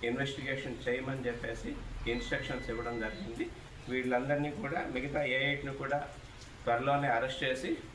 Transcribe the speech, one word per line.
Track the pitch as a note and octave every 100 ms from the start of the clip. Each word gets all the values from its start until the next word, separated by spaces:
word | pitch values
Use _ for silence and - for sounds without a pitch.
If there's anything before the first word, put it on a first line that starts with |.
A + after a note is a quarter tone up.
ఇన్వెస్టిగేషన్ | A#2+ B2+ C#3 - C3+ C3 C3+ A#2 -
చేయమని | B2+ C3 C3+ B2
చెప్పేసి | A#2 A#2 A2+ D#3+ C#3+ - - -
ఇన్‌స్ట్రక్షన్స్ | B2 - C#3+ - B2+ A#2+
ఇవ్వడం | A#2 A#2 A#2
జరిగింది. | A2 G#2+ A2 A#2 - - - - -
వీళ్ళందరినీ | B2+ B2+ B2 C3+ C#3+ D3
కూడా, | D3 C#3+ E3 -
మిగతా | B2+ C#3 C#3+
ఏ | C#3 C3
ఎయిట్‌ను | C#3 C#3+ C#3
కూడా | C#3 C3+ C#3+ C#3+ - - - - -
త్వరలోనే | - A#2 C3+ C#3+ C#3
అరెస్ట్ | A#2 - -
చేసి | C3+ B2+ C3 - -